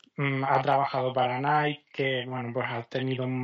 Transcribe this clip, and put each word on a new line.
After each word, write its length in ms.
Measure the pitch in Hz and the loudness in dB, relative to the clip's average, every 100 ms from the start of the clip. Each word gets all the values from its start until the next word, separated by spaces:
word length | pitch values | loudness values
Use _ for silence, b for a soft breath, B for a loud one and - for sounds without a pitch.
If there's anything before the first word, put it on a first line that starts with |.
| _ - | _ -2
mm, 260 | 139 135 | 0 0
ha 160 | 135 135 | 2 2
trabajado 500 | 135 135 139 135 127 | 4 2 2 0 0
para 260 | 123 127 127 | 0 0 0
Nike, 440 | 143 151 147 147 _ | 2 2 2 -2 _
que, 320 | - 135 131 123 | -2 0 0 -2
bueno, 240 | 127 120 | -6 -4
pues 140 | 123 117 | -2 -2
ha 140 | 117 | -4
tenido 420 | 117 131 131 131 | -4 -2 -2 -2
un 140 | 127 127 | -2 -2